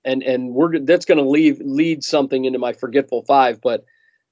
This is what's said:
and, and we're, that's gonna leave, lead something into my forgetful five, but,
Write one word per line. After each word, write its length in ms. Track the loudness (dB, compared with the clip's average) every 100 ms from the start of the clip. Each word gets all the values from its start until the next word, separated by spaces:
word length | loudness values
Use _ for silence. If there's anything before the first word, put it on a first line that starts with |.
and, 180 | -6 -4
and 280 | -2 -4 -2
we're, 260 | -2 0 0
that's 260 | 0 0 2
gonna 200 | 2 4
leave, 320 | 4 2 2
lead 440 | -4 -2 0 -2
something 400 | -2 -2 0 -2
into 140 | -2 -4
my 160 | -6
forgetful 480 | -6 -4 -2 -2 -4
five, 400 | 2 2 2 0
but, 240 | -4 -4 -8 _ _ _ _